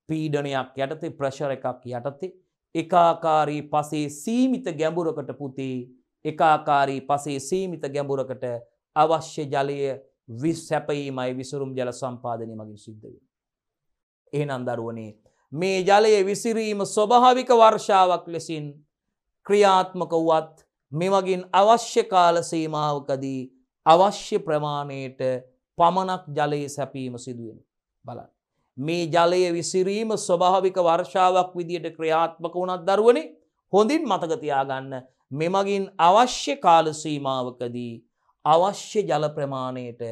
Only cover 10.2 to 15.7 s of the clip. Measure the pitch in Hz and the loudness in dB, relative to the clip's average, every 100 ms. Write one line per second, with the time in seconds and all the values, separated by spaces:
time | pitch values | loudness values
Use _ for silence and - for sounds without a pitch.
10.2 | - 113 156 160 - 151 151 147 139 131 | -16 -6 -4 -4 -4 -4 -2 -6 -4 -4
11.2 | 127 127 131 143 135 131 123 120 131 120 | -6 -6 -8 -8 -6 -4 -6 -6 -8 -8
12.2 | 123 117 113 110 107 104 - 107 127 - | -8 -8 -8 -12 -16 -18 -20 -20 -20 -20
13.2 | _ _ _ _ _ _ _ _ _ _ | _ _ _ _ _ _ _ _ _ _
14.2 | - 147 143 131 123 117 113 113 110 - | -8 -6 -4 -6 -6 -6 -6 -10 -14 -18
15.2 | _ _ - 143 185 | _ _ -12 -6 -2